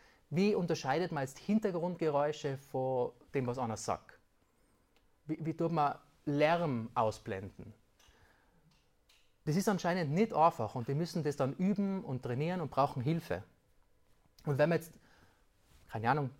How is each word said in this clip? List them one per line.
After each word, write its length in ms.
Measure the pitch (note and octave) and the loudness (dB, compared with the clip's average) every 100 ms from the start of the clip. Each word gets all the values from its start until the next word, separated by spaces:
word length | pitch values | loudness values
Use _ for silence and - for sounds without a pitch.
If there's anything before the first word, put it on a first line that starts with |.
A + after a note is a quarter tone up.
| - _ _ | -20 _ _
wie 260 | D3 G3+ G3+ | 2 2 2
unterscheidet 560 | F3 D#3 C3+ D3 F3 | 0 -2 0 0 0
man 120 | D#3 | -2
jetzt 140 | C3+ - | -6 -6
Hintergrundgeräusche 1200 | - G#3+ G#3+ F3 F3 F3 D#3+ C#3+ D3 D3+ C#3+ C3+ | 0 0 2 -2 -4 -2 0 2 2 0 -4 -6
von 540 | - C3+ C3 C3 A#2+ - - | -6 -4 -2 0 -2 -4 -6
dem, 140 | C#3+ B2 | -4 -2
was 120 | B2+ | -2
einer 180 | A#2+ G#2+ | -4 -4
sagt. 400 | - G2 - - _ _ _ _ _ _ _ _ _ _ - | -4 -4 -6 -20 _ _ _ _ _ _ _ _ _ _ -8
Wie, 200 | D#3 D#3+ | -6 -4
wie 100 | D#3 | -2
tut 180 | E3 | 0
man 260 | E3 C#3+ - - _ - | 2 2 0 -10 _ -2
Lärm 640 | C#3+ D3+ F3 E3+ B2 A2+ - | 2 4 4 2 -2 -2 0
ausblenden? 800 | A2+ G#2+ - G2 G2 - - - _ _ - _ - _ _ _ _ _ _ _ _ _ _ _ | 0 0 -4 -6 -8 -12 -18 -20 _ _ -20 _ -20 _ _ _ _ _ _ _ _ _ _ _
Das 120 | - D#3 | -2 0
ist 140 | G3 | 2
anscheinend 420 | F#3+ F3+ F3+ D#3 | 0 0 0 2
nicht 220 | D#3 A3 | 2 2
einfach 420 | D3+ D#3+ - A2 C3 | 4 4 4 -2 -4
und 120 | A#2 | -2
die 80 | C#3+ | -2
müssen 280 | E3+ - | -2 -2
das 120 | D3 C#3 | -2 0
dann 180 | C3+ | -2
üben 500 | - F#3 G#3 G3+ F#3+ | 0 0 0 -2 -4
und 200 | - C3 | -6 -6
trainieren 360 | B2 A#2+ D#3+ F#3 | -4 -2 -2 -4
und 100 | D#3 | -2
brauchen 300 | - C#3 - | 2 2 0
Hilfe. 420 | B2 E3 - F2 - _ _ _ _ _ _ _ _ _ - | -2 -2 -2 -6 -8 _ _ _ _ _ _ _ _ _ -4
Und 120 | C#3 | 2
wenn 100 | D3+ | 2
man 120 | E3 | 2
jetzt, 120 | - - - _ - _ _ _ _ - - | -2 -14 -20 _ -20 _ _ _ _ -20 -10
keine 220 | A2+ A#2 | -2 0
Ahnung, 220 | D3 C3+ - | 2 0 -6